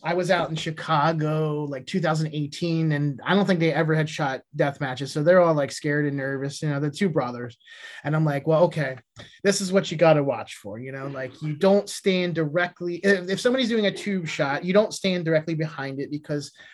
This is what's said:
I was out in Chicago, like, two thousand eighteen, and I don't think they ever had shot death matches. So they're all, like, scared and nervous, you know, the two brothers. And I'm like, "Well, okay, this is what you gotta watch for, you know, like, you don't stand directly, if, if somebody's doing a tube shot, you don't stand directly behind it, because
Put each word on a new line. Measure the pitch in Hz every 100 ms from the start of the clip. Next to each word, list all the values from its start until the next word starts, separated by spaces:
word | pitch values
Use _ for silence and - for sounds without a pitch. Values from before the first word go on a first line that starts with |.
I | 156
was | 175 175
out | 175 156
in | 160
Chicago, | 170 156 - 160 156 165 151 156 156 151
like, | 147 135 127
two | 190
thousand | 160 156 156 151
eighteen, | 147 - 170 165 160
and | 147 147 127 -
I |
don't | 190 196
think | 180
they | 165
ever | 147 160 156
had | 156
shot | - 143 131 - 147
death | 147 -
matches. | 139 127 135
So | 151
they're | 151 185
all, | 170 151
like, | 139
scared | - 151 147 147
and | 139
nervous, | 135 135 139 147
you | 156
know, | 143
the | 147
two | 147 196
brothers. | 151 123 120 120 - - - - -
And | 143 156
I'm | 156
like, | 139 151
"Well, | 156 175
okay, | 160 135 131 - - - -
this | 196 196
is | 190
what | 190 -
you | 156
gotta | 165 151
watch | 139 113 110 -
for, | 104 110
you | 131
know, | 135 139
like, | 135 131 127
you | 151 147
don't | 190 202 202
stand | - 196 185 180 160
directly, | 156 160 175 - 175 175
if, | 202 196 180
if | 190
somebody's | 247 262 233
doing | 226 202
a |
tube | 196 208 190 160
shot, | - 143 139
you | 180
don't | 196 214
stand | - 196 180 160
directly | 156 160 160
behind | 156 - 135 135
it, | 139
because | 147 147 147 143 - -